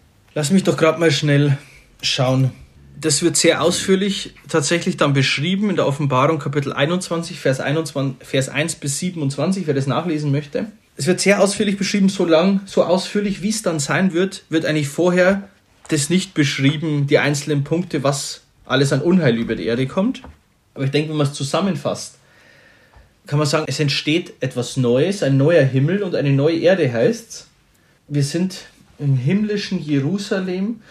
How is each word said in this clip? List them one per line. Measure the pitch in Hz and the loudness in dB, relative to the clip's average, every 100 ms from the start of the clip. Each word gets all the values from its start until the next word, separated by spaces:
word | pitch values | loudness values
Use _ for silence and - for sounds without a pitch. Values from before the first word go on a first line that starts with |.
| _ _ _ 151 | _ _ _ -4
Lass | 143 | 2
mich | 190 165 | 2 2
doch | 143 | 2
grad | 160 160 | 2 2
mal | 165 | 2
schnell | 143 151 143 147 139 - - _ _ | 2 2 4 2 0 -4 -20 _ _
schauen. | - - 127 131 131 - - - - 147 | -4 -2 0 2 0 -2 -16 -20 -20 -6
Das | 156 147 | -2 2
wird | 170 147 | 2 2
sehr | 165 151 | 4 4
ausführlich | 160 185 - 190 202 196 - - - | 2 0 2 2 0 -4 -8 -16 -4
tatsächlich | 160 147 175 180 156 | 0 0 0 0 0
dann | 147 | 2
beschrieben | 139 131 - 165 196 208 | 2 0 0 -2 0 0
in | 175 | 0
der | 120 | 0
Offenbarung, | 139 143 127 147 160 | 0 0 2 2 0
Kapitel | 151 147 143 | -2 -4 -4
einundzwanzig, | 131 147 180 - 170 170 147 | -2 0 -2 -4 -6 -6 -4
Vers | 139 135 | -2 -2
einundzwanzig, | 135 156 156 143 135 - - | -2 -2 -2 -4 -4 -6 -6
Vers | 135 135 | -4 -2
eins | 139 165 - | -4 -4 -6
bis | 147 143 | -6 -4
siebenundzwanzig, | 180 165 139 139 165 190 156 | -6 -4 -4 -2 -2 -2 -2
wer | |
das | 135 139 | -2 -2
nachlesen | 123 170 151 147 | -2 -2 -2 0
möchte. | 139 147 - 226 - _ - | -2 -2 -6 -8 -10 _ -6
Es | 143 | -2
wird | 180 | 0
sehr | 190 202 | 2 4
ausführlich | 196 - 214 196 | 2 2 -2 -2
beschrieben, | 190 208 190 | 0 2 2
so | - 170 | 2 2
lang, | 160 190 196 - | 4 4 2 0
so | 190 | 0
ausführlich, | 165 185 - 208 202 170 | 2 0 0 -2 -2 -2
wie | 196 | -4
es | 214 | -2
dann | 185 160 | -2 -2
sein | 143 151 185 | 0 0 2
wird, | 165 190 - - | 0 -2 -4 -4
wird | 160 156 | -2 0
eigentlich | 156 143 | 0 -2
vorher | - 180 180 180 196 - _ _ _ - | 0 2 4 4 2 -2 _ _ _ -4
das | 156 139 | -2 2
nicht | 185 - | 0 0
beschrieben, | - 143 - 139 151 156 147 139 | 0 0 2 0 0 0 0 2
die | 196 | 2
einzelnen | 135 147 - 143 | 2 -2 -2 -2
Punkte, | 139 165 180 151 | 0 -2 -2 -2
was | 135 143 - - _ _ - | 0 -2 -6 -12 _ _ -2
alles | 131 139 | 0 2
an | 139 | 2
Unheil | 175 185 139 117 | 2 4 4 2
über | 113 110 | -2 -4
die | 87 | -2
Erde | 120 131 | -2 -2
kommt. | 190 226 - - - _ _ _ | 0 -2 -2 -10 -20 _ _ _
Aber | - | -6
ich | 135 | -2
denke, | 143 156 | 0 0
wenn | 151 | 0
man | 139 | -2
es | |
zusammenfasst, | - 139 160 196 147 107 - - - _ _ _ - - _ _ - - _ - | -2 -4 -2 0 -2 -4 -6 -10 -18 _ _ _ -20 -20 _ _ -20 -20 _ -4
kann | 147 | -2
man | 147 | 0
sagen, | 156 156 | 0 -2
es | 139 | -2
entsteht | 143 - 147 170 180 - | -2 -2 0 -2 -4 -8
etwas | 139 - 113 139 | -6 -4 -4 0
Neues, | 120 127 170 196 | 2 2 2 0
ein | 135 135 | 0 2
neuer | 143 170 | 4 4
Himmel | 131 131 147 202 | 4 2 0 0
und | 185 | -2
eine | 151 143 | -2 0
neue | 139 151 165 | 2 2 2
Erde | 165 190 135 | 2 2 2
heißt's. | 113 151 233 - - - _ _ _ _ _ - | 2 0 0 -8 -20 -20 _ _ _ _ _ -6
Wir | 147 | -2
sind | 139 170 185 - - _ _ - | 0 0 -2 -4 -18 _ _ -6
im | 143 131 | 0 0
himmlischen | 131 202 208 202 - 180 | 2 0 0 -2 -4 -6
Jerusalem | 151 139 143 202 - 196 185 185 202 226 - | -2 0 0 -2 -4 -4 -4 -4 -4 -6 -14